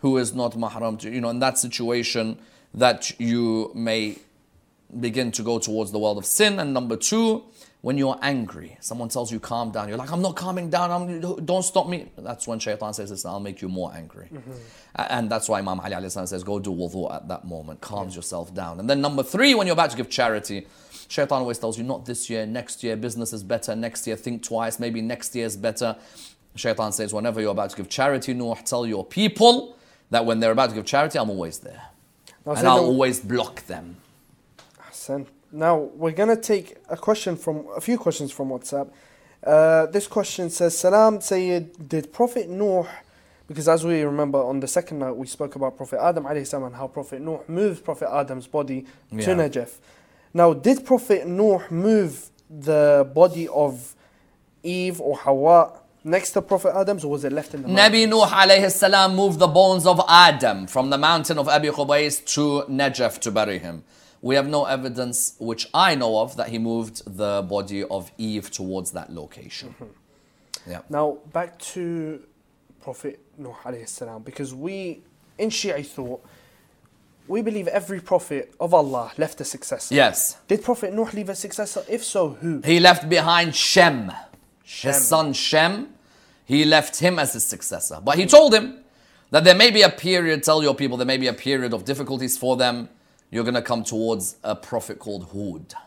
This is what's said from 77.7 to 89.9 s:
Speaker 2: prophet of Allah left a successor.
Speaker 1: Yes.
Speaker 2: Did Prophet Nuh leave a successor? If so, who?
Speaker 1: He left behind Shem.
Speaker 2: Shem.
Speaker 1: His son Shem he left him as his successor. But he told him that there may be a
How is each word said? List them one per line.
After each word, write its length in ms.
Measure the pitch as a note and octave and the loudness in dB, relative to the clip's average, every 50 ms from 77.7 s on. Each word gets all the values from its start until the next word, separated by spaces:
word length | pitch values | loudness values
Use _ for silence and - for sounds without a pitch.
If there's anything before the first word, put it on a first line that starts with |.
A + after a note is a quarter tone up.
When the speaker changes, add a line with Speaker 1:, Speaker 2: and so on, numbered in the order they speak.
| - G3+ G3 G3 G3 F#3 | -2 -2 -4 -4 -10 -10
Speaker 2:
prophet 540 | E3+ - F#3 F3 - - D3 C3+ - - _ _ | -4 -2 -2 -2 0 -2 -8 -8 -8 -10 _ _
of 120 | E3+ E3+ F3 | 0 4 4
Allah 380 | E3 D3 C3+ C3+ B2 A#2 A2+ - - | 4 4 4 -2 -4 -6 -6 -4 -4
left 220 | D#3 D#3 - - | -4 -4 -4 -10
a 20 | - | -10
successor. 500 | - - - - - C3+ - - - C#3 | -10 -10 -10 -8 -8 -8 -8 -6 0 4
Speaker 1:
Yes. 420 | C#3+ C3 A2 F#2 - - - - - _ - | 6 6 6 4 0 -4 -4 -4 -8 _ -2
Speaker 2:
Did 140 | G3 G#3 | -2 -2
Prophet 300 | - - B3 A#3 - F#3 G3 | 0 -2 -2 -2 -2 -6 -2
Nuh 140 | A3 A3+ A3+ | -4 -4 -4
leave 160 | - G3+ G#3 F3+ | -4 -10 -8 -8
a 40 | F#3+ | -8
successor? 480 | F3 - G3 - - G#3 G3+ - G3+ - - | -10 -10 -10 -8 -8 -8 -6 -6 -10 -6 -6
If 140 | G#3 A#3 A#3 | -8 -6 -6
so, 260 | - - G3+ F3 D3+ | -4 0 0 0 0
who? 300 | B2+ - D#3 E3+ D#3+ C3+ A#2+ | -2 -6 -4 -4 -4 -2 2
Speaker 1:
He 160 | D3+ E3 E3+ | 4 4 8
left 280 | E3+ F3+ F3 - D3+ D#3 | 10 8 8 8 2 2
behind 440 | E3+ E3+ D#3 E3 E3+ E3+ E3+ E3+ D3 | 2 2 4 4 2 2 2 0 0
Shem. 560 | - - - - F#3+ F3 E3+ C#3+ B2 G#2+ F#2 F2 - - - - _ _ _ _ _ | 0 0 4 6 8 8 8 6 0 -6 -8 -10 -14 -18 -20 -20 _ _ _ _ _
Speaker 2:
Shem. 300 | _ - - - - C3 | _ -18 -16 -6 -4 0
Speaker 1:
His 140 | C#3 - C3 | 0 2 2
son 260 | - D#3+ D#3 D#3 D3 C3+ | 4 4 2 2 0 -2
Shem 600 | - - - - D#3 D#3 - - G#3+ C#4 - - _ _ _ _ _ _ _ _ _ _ | -4 -2 2 4 4 4 4 0 -2 -8 -12 -16 _ _ _ _ _ _ _ _ _ _
he 200 | - C3 D3 D3+ | 0 2 4 6
left 340 | D3+ D#3 D#3 - - - - | 6 6 4 4 2 -6 0
him 180 | D#3+ F3 F3+ E3 | 0 0 2 2
as 140 | D3 B2+ | -2 -2
his 120 | - A2+ G#2 | -2 -4 -4
successor. 560 | - - F2+ - - G2 E2 - - D#2+ D#2 | -4 -4 -8 -10 -10 -8 -6 -8 -8 -8 -4
But 160 | F#2 B2+ C#3+ E3+ | 0 0 2 2
he 80 | G3 | 4
told 280 | - - D4 D#4 C#4+ A3 | 10 10 12 12 12 6
him 240 | G#3+ A3 C4 - - _ _ _ _ _ _ _ _ _ _ | 4 2 0 -12 -16 _ _ _ _ _ _ _ _ _ _
that 140 | - D3+ E3 | 2 6 8
there 100 | F3+ F3+ | 10 10
may 160 | F#3 A3 A#3+ | 10 8 6
be 120 | G#3 G#3+ | 8 8
a 60 | G3+ F3 | 6 6